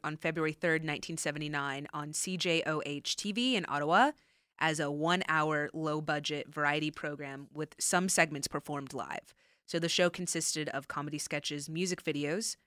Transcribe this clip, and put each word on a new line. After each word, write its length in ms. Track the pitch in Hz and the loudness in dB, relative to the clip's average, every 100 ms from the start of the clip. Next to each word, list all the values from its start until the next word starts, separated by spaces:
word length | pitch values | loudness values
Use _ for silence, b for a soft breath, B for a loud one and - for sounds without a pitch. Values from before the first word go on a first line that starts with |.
on 120 | 151 156 | -6 -2
February 360 | 165 160 156 | -2 0 -2
third, 320 | 151 175 160 | 0 2 2
nineteen 320 | 160 151 - 165 | 0 -4 -6 -4
seventy-nine, 720 | 165 151 151 151 139 135 143 | -2 -2 -2 -2 -2 -4 -6
on 180 | 151 147 | -8 -6
C 240 | 151 - 185 | -4 -2 0
J 260 | 180 165 - | 2 2 2
O 160 | 156 | 0
H 320 | 143 143 - - | -2 -4 -4 -4
T 160 | 202 | -2
V 240 | 208 254 240 | 0 2 2
in 80 | 170 | 0
Ottawa 440 | 143 147 185 269 - _ _ _ - | 0 4 6 6 2 _ _ _ 0
as 200 | 160 156 | 2 2
a 100 | 147 | 0
one-hour, 800 | 147 160 180 - 156 156 151 147 | 2 2 2 4 2 4 2 0
low-budget 760 | 160 160 151 151 151 147 147 - | -2 0 0 0 -2 -2 -4 -4
variety 380 | 143 147 147 151 | 0 2 2 0
program 560 | 143 156 147 143 139 143 | -4 -8 -8 -10 -12 -10
with 220 | 147 151 - | -8 -8 -2
some 280 | - 180 185 | 2 2 4
segments 380 | - 160 143 - | 4 2 0 -4
performed 480 | 147 - 143 139 | -6 -6 -6 -6
live. 400 | 139 73 - - _ _ _ - | -8 -6 -8 -10 _ _ _ -4
So 140 | 170 | 0
the 80 | 165 | 2
show 200 | - 175 | 4 4
consisted 580 | 175 180 165 160 156 151 | 4 -2 0 0 -2 -2
of 180 | 139 139 | -4 -4
comedy 320 | - 147 147 | -6 -4 -4
sketches, 500 | - 147 - 147 143 | -4 -4 -4 -6 -4
music 360 | 160 180 180 | -2 -2 -2
videos, 520 | - 143 143 175 220 - | -2 -2 0 0 -2 -6